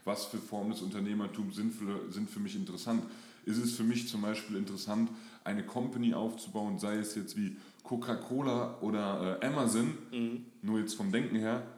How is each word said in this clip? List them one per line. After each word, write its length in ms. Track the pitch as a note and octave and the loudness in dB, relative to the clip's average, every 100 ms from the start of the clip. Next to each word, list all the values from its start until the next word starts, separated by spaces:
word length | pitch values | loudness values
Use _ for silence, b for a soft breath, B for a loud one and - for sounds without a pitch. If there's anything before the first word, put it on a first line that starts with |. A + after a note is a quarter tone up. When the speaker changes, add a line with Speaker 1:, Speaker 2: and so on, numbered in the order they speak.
Speaker 1:
Was 220 | - G#2 - | 0 -2 -2
für 120 | G#2+ | -6
Formen 320 | - G#2 G#2 | -4 -2 -2
des 120 | A2 | -2
Unternehmertums 720 | F#2 G2+ G2+ G#2+ G2 G#2+ G2 F#2+ | -2 -2 0 0 0 -2 -4 0
sind 160 | A2+ | -2
für, 360 | A2 G2+ G2+ - | 0 -2 -2 -4
sind 180 | G2+ G#2 | -4 -4
für 80 | G2+ | -2
mich 140 | G2 | -4
interessant? 480 | G2+ F#2 - A#2 A2+ E2 B B B - | -2 -4 -4 0 0 0 B B B -2
Ist 120 | A2 | 2
es 140 | A#2+ | 2
für 80 | A#2+ | 4
mich 260 | A2+ A#2+ A#2 | 4 4 0
zum 140 | A2+ | 0
Beispiel 340 | G#2 G#2+ - G2 | 0 0 -2 -2
interessant, 540 | G2 G2 G#2 G#2+ A2+ B B B | -2 -2 0 2 2 B B B
eine 220 | - G#2 | -4 -2
Company 500 | - B2 B2 A#2+ A#2+ | -2 -2 -2 4 4
aufzubauen, 640 | G2 A2 A2+ - G#2+ G#2 F#2+ | 4 0 -2 -6 -2 -2 0
sei 180 | G#2 G#2+ | 0 0
es 160 | G#2 G#2+ | 0 -4
jetzt 200 | F#2+ G#2 | -4 0
wie 200 | G2 B B B | -2 B B B
Coca-Cola 960 | - A#2+ B2+ A2+ - B2+ C#3 A#2+ A#2 - | -4 -2 0 -2 0 0 2 2 0 -2
oder, 580 | G#2+ G#2+ G2+ G2+ F2+ F#2+ | 0 2 2 2 0 2
äh, 40 | C3+ | 2
Amazon, 500 | D3 A#2 A2 C#3 D#3 - | 4 4 4 2 0 -6
Speaker 2:
Mhm. 320 | B2 A#2 A#2+ - - | -2 0 -2 -8 -6
Speaker 1:
nur 160 | G2+ A2 | 0 2
jetzt 160 | G#2+ | 2
vom 160 | - G2 | 0 2
Denken 260 | A2+ C#3+ A2+ | 2 4 2
her 300 | A2 - - | 2 0 -2